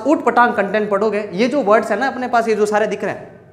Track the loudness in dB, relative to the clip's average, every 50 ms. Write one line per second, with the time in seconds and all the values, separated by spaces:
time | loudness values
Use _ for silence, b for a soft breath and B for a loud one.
0 | 0 0 0 2 2 2 4 4 4 4 2 -2 -2 -2 -2 -2 0 0 0 0
1 | 0 0 -2 -2 -6 -6 -2 -2 -2 0 0 0 2 4 4 4 2 0 -2 -2
2 | -2 -4 -4 -4 -4 0 0 0 2 2 0 0 0 0 2 0 0 0 -2 -4
3 | -4 -6 -6 -8 -12 -18 -20 -20 -20 -20